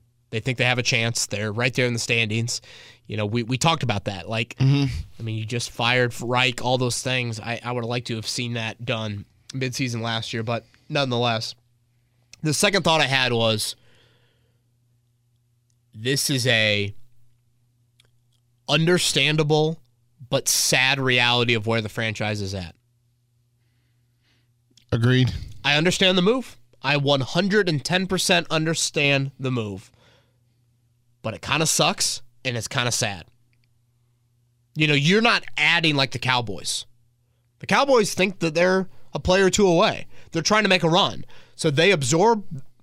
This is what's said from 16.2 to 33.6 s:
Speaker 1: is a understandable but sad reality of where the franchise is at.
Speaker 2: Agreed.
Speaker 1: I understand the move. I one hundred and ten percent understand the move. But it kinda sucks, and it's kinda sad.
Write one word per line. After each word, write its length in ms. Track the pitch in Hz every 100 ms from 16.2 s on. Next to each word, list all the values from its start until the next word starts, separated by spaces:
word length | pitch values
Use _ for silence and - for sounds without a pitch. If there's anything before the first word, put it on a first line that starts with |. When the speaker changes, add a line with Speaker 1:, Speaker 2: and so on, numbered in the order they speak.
| -
Speaker 1:
is 160 | 139 117
a 480 | 113 107 104 101 - - - - _ _ _ _ _ _ _ _ _ _ _ _ _ -
understandable 1120 | 147 160 180 - 151 139 151 156 151 156 165 _ _ _ _ 127
but 180 | 135 -
sad 520 | - - 139 131 139
reality 540 | 131 123 120 120 120
of 140 | 117 107
where 140 | 113
the 80 | 107
franchise 520 | - 113 107 107 104
is 140 | 98 98
at. 200 | 87 - _ _ _ _ _ _ _ _ _ _ _ _ _ _ _ _ _ _ _ _ _
Speaker 2:
Agreed. 420 | 120 117 127 127 - - -
Speaker 1:
I 120 | 135 147
understand 400 | 170 175 190 196
the 40 |
move. 360 | 190 262 240 - _ _
I 160 | 131 143
one 240 | 139 143
hundred 480 | 127 170 196 214 180
and 140 | 151
ten 240 | - 180 190
percent 400 | 185 - 180 160
understand 840 | 156 160 160 - - 143 139 135 -
the 120 | 135
move. 400 | 127 107 98 - _ _ _ _ _ _ _ _ _ _ _ _ _
But 120 | 110
it 80 | 95
kinda 240 | - 143 160
sucks, 560 | - 160 202 - - - _
and 140 | 131 120
it's 100 | -
kinda 240 | - 123
sad. 340 | - 113 95 - _ _ _